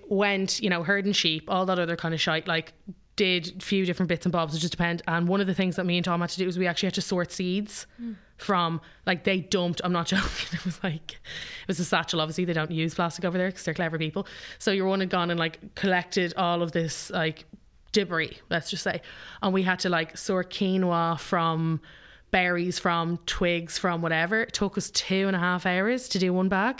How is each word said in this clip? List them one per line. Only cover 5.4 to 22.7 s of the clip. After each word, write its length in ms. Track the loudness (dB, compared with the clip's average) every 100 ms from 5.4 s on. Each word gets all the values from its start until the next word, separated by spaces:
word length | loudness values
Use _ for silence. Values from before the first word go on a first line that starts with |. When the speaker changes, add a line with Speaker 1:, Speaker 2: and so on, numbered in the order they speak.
Speaker 1:
of 60 | 2
the 80 |
things 220 | 2 0 0
that 80 |
me 140 | 0 0
and 60 |
Tom 160 | 2 0
had 100 | -2
to 80 | -2
do 80 | -2
was 120 | 0
we 80 | 0
actually 220 | 0 0
had 60 |
to 80 | 0
sort 280 | 0 -2 -2
seeds 560 | -2 -2 -2 -2 -8 -12 -12
Speaker 2:
Mm. 140 | -10 -10 -14 -8
Speaker 1:
from, 420 | 0 2 2 -2 -6 -6 -2
like, 160 | 0
they 160 | 0 0
dumped, 400 | 0 0 0 0
I'm 80 | 0
not 140 | 0 2
<laughs> 20 |
joking, 180 | 0 0 -2 -6 -6
it 60 |
was 180 | -6 -4
like, 300 | -4 -4 -8
it 560 | -16 -14 -14 -12 -10 -6
was 100 | -4
a 60 |
satchel, 360 | 0 0 0 0
obviously 260 | -2 0 0
they 60 |
don't 160 | 0 0
use 220 | 0 0
plastic 300 | 0 -2 -2
over 120 | -2 0
there 140 | -2
'cause 100 | -2
they're 100 | -4
clever 220 | -2 -2 -2
people. 280 | -2 -2 -6 -10 -16 -4
So 140 | 0
your 140 | 2 2
one 100 | 2
had 100 | 0
gone 200 | 0 0
and, 80 | 0
like, 360 | -2 -4 -14 -2
collected 580 | 2 2 0 0 -2 0
all 260 | 0 2
of 100 | 0
this, 380 | 0 -2 -4 -4
like, 340 | -2 -2 -4 -10 -20 -20 -20 -2
debris, 460 | 0 0 0 -4 -8 -4
let's 200 | -4 -2
just 120 | -4
say, 200 | -4 -4 -8 -16 -16 -4
and 100 | 0
we 100 | 2
had 160 | 2 0
to, 80 | 0
like, 280 | 0 0 -4
sort 320 | -2 -2 -2
quinoa 720 | -2 0 2 4 4 2 0
from, 600 | 0 0 2 2 0 0 -4 -18 -20 -20 -2
berries 480 | 0 2 2 0